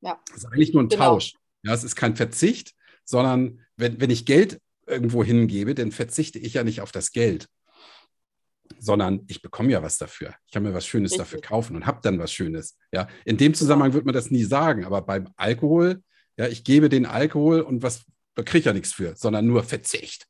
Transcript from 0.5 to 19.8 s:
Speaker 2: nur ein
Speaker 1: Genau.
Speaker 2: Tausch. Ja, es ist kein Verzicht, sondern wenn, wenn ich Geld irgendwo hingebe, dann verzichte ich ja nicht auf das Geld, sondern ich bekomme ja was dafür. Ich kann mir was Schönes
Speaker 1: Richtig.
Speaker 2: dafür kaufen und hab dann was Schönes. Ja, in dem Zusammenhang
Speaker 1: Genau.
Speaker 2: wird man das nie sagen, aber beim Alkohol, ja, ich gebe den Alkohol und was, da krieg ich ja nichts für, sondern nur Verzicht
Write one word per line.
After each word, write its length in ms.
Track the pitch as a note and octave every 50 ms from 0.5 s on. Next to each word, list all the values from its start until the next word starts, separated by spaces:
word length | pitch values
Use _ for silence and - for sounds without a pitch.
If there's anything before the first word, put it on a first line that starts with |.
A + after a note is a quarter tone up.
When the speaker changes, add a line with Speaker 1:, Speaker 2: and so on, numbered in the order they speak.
| A2+ C3+ D#3 D#3 D#3
Speaker 2:
nur 100 | D3+ B2+
ein 60 | A2
Speaker 1:
Genau. 160 | G#3+ G3 C#3
Speaker 2:
Tausch. 280 | C3 A#2+ G2 - - - _ _ _ _ _ _
Ja, 100 | G#2 A#2
es 100 | A#2+ A#2+
ist 120 | B2 -
kein 200 | - - A#2+ A2+
Verzicht, 580 | A#2 B2 G#2+ - - - F#3+ B3 - - - _ _ _ _ _ _ _
sondern 600 | - - B2 B2+ C3 B2+ B2+ B2+ C3 A#2+ - _ _ _ -
wenn, 220 | A#2 A#2+ A#2 A2+
wenn 80 | C3 B2
ich 160 | A#2+ A2+ A#2
Geld 340 | - C3+ D#3 G3+ F#3+ - - _ _ _ _ _ -
irgendwo 360 | D3+ C3 A#2+ A#2 A#2+ A#2 A#2
hingebe, 500 | - A#2+ A#2 A#2 G2+ F#2+ G2 G2+ G#2+ C#3
dann 180 | C3+ A#2+ A2+
verzichte 480 | - - A#2+ A#2 - - D#3 - - A#2
ich 140 | A#2 A#2 A#2
ja 100 | C3+ A#2+
nicht 180 | A#2 G#2+ -
auf 100 | G2+ G2
das 200 | - F#2+ - -
Geld, 360 | _ A#2+ A#2 A2+ F#2 D#2 - _ _ _ _ _ _ _ - - - - _ _ _ _ _ _ _ _ _ _ _ _ _ _ - _
sondern 460 | A#2 G#2+ G#2 G2+ G2 F#2 G2 G2 - -
ich 140 | - -
bekomme 300 | _ - - - G#2+ C3
ja 100 | C3 F#2
was 160 | D#2+ D#2+ - -
dafür. 380 | - - - - - - - _ _
Ich 80 | _ -
kann 100 | G#2 G2+
mir 100 | G#2 F#2+
was 120 | F2 -
Schönes 260 | - - A#2 G#2 F#2+
Speaker 1:
Richtig. 80 | F#2 F#2
Speaker 2:
dafür 220 | G2 - - -
kaufen 340 | - - G#2+ A#2 A#2 A#2 -
und 100 | E2 E2
hab 160 | G2 - -
dann 180 | - A2 G2 F2
was 120 | E2 D#2+
Schönes. 460 | - - F#2+ E2 D#2+ D#2+ D2+ - - _ _ _
Ja, 160 | - F#2 F#2 - - - -
in 140 | - A2+ G#2+
dem 160 | C3+ D3 D#3
Zusammenhang 360 | - D#3+ C#3 D3 C#3+ C#3 C3+
Speaker 1:
Genau. 60 | B2+
Speaker 2:
wird 100 | D3 -
man 80 | C3+ B2+
das 180 | C3 A#2 -
nie 120 | C3 B2 A2+
sagen, 420 | G2 B2 C#3 D#3 D#3+ D3 G#2+ F2+
aber 160 | F2+ G2 G2
beim 280 | F#2 - G2 G2+ F#2 F2+ _
Alkohol, 640 | _ F#2 G#2 A#2 A#2 - D3 D#3 E3 E3+ F3+ F#3 F#3 _ _ _ _ _ _ _ -
ja, 100 | A2 B2
ich 160 | A#2+ A#2 A#2
gebe 260 | - C3+ D3 D#3 D3
den 160 | C3+ C3+ B2+
Alkohol 560 | - - A2+ C#3 D#3 - D3+ C#3+ D#3 E3 E3
und 200 | D#3 - C3+ A#2+ A#2
was, 200 | B2+ A#2 - _ _ _ _ _ _ _
da 80 | - -
krieg 160 | - - F3
ich 60 | D#3
ja 80 | C#3 G#2+
nichts 180 | G2 E2+ -
für, 240 | - - F#2+ E2+ D#2+
sondern 320 | - - A2+ G#2+ G#2+ G#2+ A#2
nur 160 | A#2+ A#2 A2
Verzicht 640 | A#2+ - -